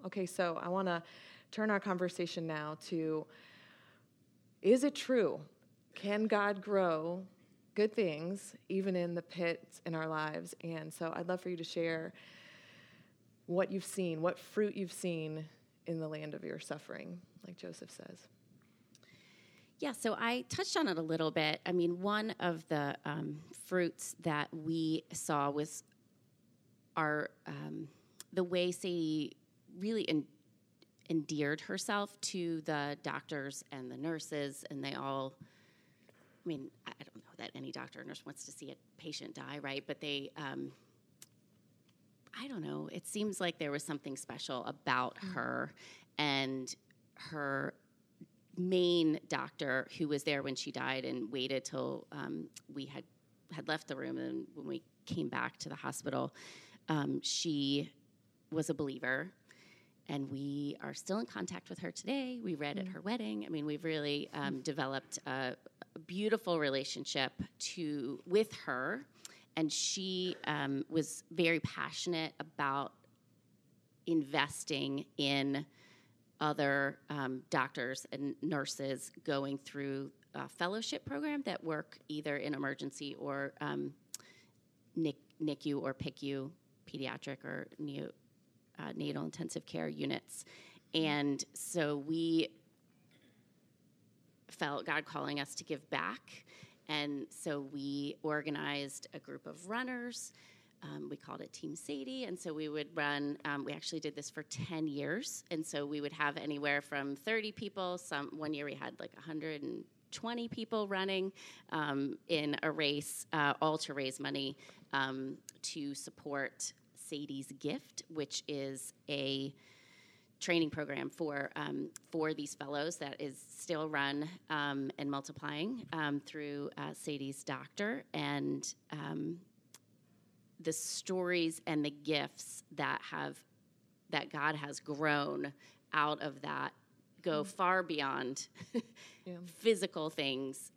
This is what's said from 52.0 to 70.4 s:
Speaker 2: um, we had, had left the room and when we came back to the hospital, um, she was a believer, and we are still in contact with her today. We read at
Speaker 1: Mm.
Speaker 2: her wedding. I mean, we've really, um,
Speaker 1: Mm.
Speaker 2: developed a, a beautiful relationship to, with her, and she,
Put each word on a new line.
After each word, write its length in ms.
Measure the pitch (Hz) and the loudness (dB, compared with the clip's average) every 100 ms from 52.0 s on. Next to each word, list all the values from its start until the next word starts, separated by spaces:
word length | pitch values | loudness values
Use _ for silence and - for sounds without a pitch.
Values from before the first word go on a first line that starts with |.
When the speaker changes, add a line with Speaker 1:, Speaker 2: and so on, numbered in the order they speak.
| - | -6
Speaker 2:
um, 340 | 147 139 156 - - - | -8 -4 -4 -6 -12 -12
we 120 | 143 139 | -8 -8
had, 180 | 139 - _ _ _ - | -10 -14 _ _ _ -14
had 160 | 156 - | -6 0
left 200 | 156 - | 0 0
the 80 | 135 | -4
room 220 | 131 131 | -2 -2
and 300 | 127 131 - 151 | -2 -4 -6 -8
when 100 | 147 | -6
we 160 | 135 - _ - | -6 -8 _ -6
came 220 | 175 147 | -2 0
back 300 | 123 123 - | 0 0 -4
to 120 | 151 | -10
the 60 | 151 | -6
hospital, 580 | 135 131 143 131 131 - - - - - - | -6 -4 -2 0 0 -4 -16 -16 -18 -10 -2
um, 300 | 156 139 135 | 0 2 0
she 720 | - - 170 147 139 143 - - _ _ _ _ - | 0 0 0 2 4 2 0 -8 _ _ _ _ -4
was 180 | 156 156 | 0 2
a 40 | |
believer, 580 | 151 143 131 127 131 175 - - - - - - _ - | 2 0 0 0 0 0 -10 -20 -20 -20 -20 -20 _ -4
and 220 | 143 135 | -2 -2
we 480 | 135 143 143 143 - | -2 -2 -2 -2 -4
are 120 | 143 | -6
still 260 | 139 - 196 | -6 -2 0
in 60 | 233 | 0
contact 440 | - 180 180 - | -4 -4 -4 -8
with 100 | 180 | -8
her 120 | 175 | -6
today. 480 | - 190 277 254 247 | -6 -2 -2 -2 -4
We 140 | 220 151 | -2 0
read 220 | 147 170 | 0 -2
at 80 | 190 | -4
Speaker 1:
Mm. 60 | |
Speaker 2:
her 80 | 185 | -4
wedding. 440 | 175 247 220 214 208 | -2 -2 -2 -2 -2
I 40 | |
mean, 160 | 160 151 | 0 0
we've 180 | 147 | 0
really, 460 | 160 156 147 143 - | 0 0 2 0 -2
um, 220 | - 139 135 | -2 -2 0
Speaker 1:
Mm. 80 | |
Speaker 2:
developed 560 | 131 147 135 135 - - 143 | -2 0 0 0 -4 -6 -2
a, 300 | 131 131 - - - - - | 0 0 -2 -10 -18 -14 -14
a 40 | |
beautiful 600 | 156 180 208 - - 165 | -6 0 4 4 4 4
relationship 720 | 147 135 139 - - 143 131 - - - | 4 4 0 -4 -2 2 2 0 -6 -6
to, 640 | - - 156 147 127 135 - | -6 -2 0 0 -2 -4 4
with 280 | 196 220 | 4 4
her, 520 | - - 127 135 226 285 - - - - - | 0 -2 0 0 -2 -6 -16 -18 -18 -6 0
and 140 | 156 | 2
she, 640 | - - - 190 185 180 - | 2 2 2 0 2 2 0